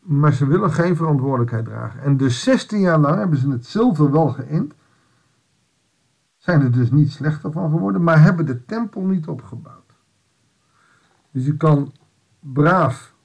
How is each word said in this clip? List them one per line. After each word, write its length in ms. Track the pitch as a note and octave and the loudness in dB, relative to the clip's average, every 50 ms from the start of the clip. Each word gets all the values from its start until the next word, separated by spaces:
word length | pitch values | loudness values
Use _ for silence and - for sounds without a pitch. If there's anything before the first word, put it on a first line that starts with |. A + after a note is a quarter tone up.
| _ | _
Maar 300 | G3 D3 C#3 D3 D3+ C3+ | -2 0 2 2 2 2
ze 140 | A#2+ C#3+ | 2 0
willen 260 | C3+ D3+ F#3+ G#3+ F#3+ - | 0 0 0 0 0 -2
geen 240 | - E3+ F3+ F3+ | 0 0 0 0
verantwoordelijkheid 680 | D#3+ D#3+ D#3+ D3+ C#3 B2+ C#3 C3+ B2 A#2+ A#2 A#2 A2 A2 | -2 0 0 0 0 0 -2 -2 -2 -2 -2 -4 -6 -8
dragen. 360 | A2 A2 A2+ A#2 A2+ - - | -8 -10 -10 -12 -12 -12 -8
En 160 | - C#3+ C#3 | -2 0 0
dus 260 | C3+ C3+ C3+ A#2+ - - | 2 2 0 -2 -2 0
zestien 380 | B3+ C4 - - - G#3+ G#3 | 0 0 0 0 -4 -2 0
jaar 180 | G3 F3+ E3 D#3 | 0 2 2 2
lang 180 | D3+ C#3+ D#3+ | 2 2 0
hebben 220 | F#3+ G#3+ F#3 D#3 C3 | 0 0 -2 -2 -2
ze 120 | B2+ C#3+ | -2 -2
het 160 | C3+ A#2 - | -4 -4 -8
zilver 440 | - - G#3 A#3 B3+ G3 D3 D3+ C#3+ | -8 -2 0 0 0 2 2 2 2
wel 180 | C#3 D#3 E3 C#3 | 2 2 0 0
geïnd, 460 | A2+ - B2 - D3+ E3 A3+ D4+ - _ _ _ _ _ _ _ _ _ _ _ _ _ _ _ _ _ _ _ _ _ _ _ _ _ _ _ _ _ _ _ _ | -2 -6 -10 -6 -4 -4 -4 -6 -10 _ _ _ _ _ _ _ _ _ _ _ _ _ _ _ _ _ _ _ _ _ _ _ _ _ _ _ _ _ _ _ _
zijn 240 | _ _ - F3 D3+ | _ _ 0 2 2
er 120 | C3+ B2+ A#2+ | 2 2 2
dus 180 | B2 B2 A2 | 2 0 2
niet 220 | B2+ D3 D3+ - - | 4 4 2 2 0
slechter 400 | - C3+ D3+ D#3 - - E3+ D3+ | -4 -4 -4 -4 -4 -6 -8 -6
van 180 | E3 F#3+ D#3+ | -4 -4 -2
geworden, 320 | D3+ E3 F#3+ G3 G3 F#3+ E3+ | -2 -2 -2 -2 -2 0 2
maar 200 | E3+ E3 D#3 D3+ | 4 6 6 6
hebben 240 | F#3+ F#3+ E3 D#3+ | 6 6 2 -2
de 180 | C3 C3 A#2+ - | -4 -4 -8 -8
tempel 360 | _ G#3+ A3+ A#3 G#3 - G#3+ | _ -6 -6 -6 -6 -8 -6
niet 260 | F#3 F#3 F#3+ F#3 D#3 | -4 -2 -2 -2 -4
opgebouwd. 680 | D#3+ - B2 - - - A#2 - - - - _ _ _ _ _ _ _ _ _ _ _ _ _ _ _ _ _ _ _ _ _ _ _ _ _ _ _ _ _ _ | -6 -10 -12 -12 -16 -18 -18 -18 -20 -20 -20 _ _ _ _ _ _ _ _ _ _ _ _ _ _ _ _ _ _ _ _ _ _ _ _ _ _ _ _ _ _
Dus 140 | _ C3+ B2+ | _ -6 -4
je 120 | C#3 D3+ | -2 -2
kan 360 | - - D#3+ D3+ C#3+ C#3+ - - _ _ _ _ _ _ _ _ _ | 0 2 2 2 2 0 -4 -10 _ _ _ _ _ _ _ _ _
braaf 720 | _ D3 C3 C3+ D3 D#3+ F#3 F#3 E3 B2+ - - - - _ _ _ | _ -10 -2 0 2 2 4 2 2 0 -2 -4 -12 -20 _ _ _